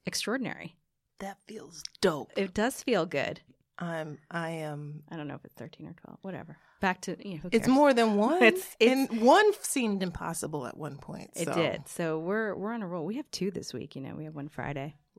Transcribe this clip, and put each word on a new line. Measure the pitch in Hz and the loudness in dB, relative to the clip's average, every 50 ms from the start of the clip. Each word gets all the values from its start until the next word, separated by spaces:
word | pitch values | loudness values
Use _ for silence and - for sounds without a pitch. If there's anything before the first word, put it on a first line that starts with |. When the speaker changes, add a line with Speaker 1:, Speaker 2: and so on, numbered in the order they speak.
| _ | _
Speaker 1:
extraordinary. | - - - - 202 226 277 240 - - - - 165 - _ _ _ _ _ _ _ _ - | -6 -6 -4 -2 -2 -2 -2 -4 -6 -8 -8 -12 -16 -16 _ _ _ _ _ _ _ _ -12
Speaker 2:
That | 196 196 196 - _ | -12 -12 -12 -14 _
feels | - 214 220 - 151 170 151 - - - _ | -16 -16 -16 -16 -16 -16 -14 -16 -16 -2 _
dope. | - 185 160 143 123 - - | 2 2 2 0 -4 -4 -2
Speaker 1:
It | - 196 185 - | -2 -2 0 0
does | - 208 254 - - | 0 0 0 0 -2
feel | - - 233 185 160 | 0 2 2 2 2
good. | 175 147 139 - - - - - - - _ _ _ _ - | 2 0 0 0 -2 -4 -6 -12 -20 -20 _ _ _ _ -10
Speaker 2:
I'm, | 175 170 165 160 156 151 147 - _ - | -8 -6 -6 -6 -6 -8 -10 -12 _ -8
I | - 170 165 165 | -6 -6 -4 -4
am | 165 160 156 151 147 147 147 147 151 151 - - | -4 -6 -6 -6 -8 -8 -10 -10 -12 -14 -14 -12
Speaker 1:
I | 170 | -10
don't | 165 147 143 | -10 -8 -8
know | 139 | -10
if | 135 - | -12 -14
it's | - - | -18 -18
thirteen | - 113 156 - - - | -16 -16 -16 -16 -16 -16
or | - 175 | -16 -16
twelve, | - - - - - | -18 -20 -20 -20 -16
whatever. | - 190 180 - - 160 156 - _ _ _ _ | -14 -12 -12 -12 -12 -14 -18 -20 _ _ _ _
Back | - 190 180 - | -2 -2 -2 -2
to, | - 196 180 - - | -6 -10 -10 -8 -10
you | 202 180 | -10 -10
know, | 151 | -10
who | 160 180 | -2 0
Speaker 2:
It's | 226 226 214 | 2 2 4
Speaker 1:
cares? | - 262 | 6 6
Speaker 2:
more | 277 294 285 | 8 8 8
than | 262 233 226 220 208 | 6 6 4 4 4
Speaker 1:
<laughs> | |
Speaker 2:
one. | 202 208 240 320 359 | 4 4 4 6 8
Speaker 1:
It's, | 240 220 - 370 - - - - | 8 8 6 4 0 -6 0 4
it's | 220 240 262 269 269 - | 4 6 6 4 2 0
Speaker 2:
And | 226 226 | 2 4
one | 220 247 311 392 427 427 403 - | 8 8 8 10 8 6 4 2
seemed | - - - 277 240 214 202 190 | -2 -4 0 0 2 2 2 0
impossible | 190 180 170 - 165 165 165 - - 156 156 147 123 | -2 -2 -4 -4 -6 -6 -6 -4 -6 -6 -6 -6 -6
at | 120 - | -8 -8
one | - 151 143 139 | -8 -10 -10 -10
point, | 135 - - 147 - - - - | -10 -12 -12 -12 -12 -14 -10 -8
Speaker 1:
It | - 170 | -6 -4
Speaker 2:
so. | 165 - | -2 0
Speaker 1:
did. | 175 165 139 - - 143 - | 0 0 0 -2 -4 -8 -10
So | - - 175 160 160 160 | -6 -4 -2 -2 -2 -2
we're, | 160 175 202 220 220 208 185 | -2 -2 -2 0 -2 -2 -4
we're | - 185 214 | -4 -6 -6
on | 233 233 | -6 -6
a | 208 | -6
roll. | 175 175 175 147 | -6 -6 -6 -4
We | 175 220 | -4 -4
have | 285 302 _ | -6 -8 _
two | - - 180 202 | -6 -4 -4 -4
this | 180 - - - - | -4 -4 -8 -8 -8
week, | 120 - - - | -10 -10 -10 -10
you | 135 | -10
know. | 135 - - | -10 -10 -10
We | 160 156 | -10 -10
have | 156 156 | -10 -10
one | 147 139 147 | -10 -10 -10
Friday. | - - - - 143 143 139 139 - _ _ _ _ | -8 -8 -6 -6 -6 -6 -8 -8 -10 _ _ _ _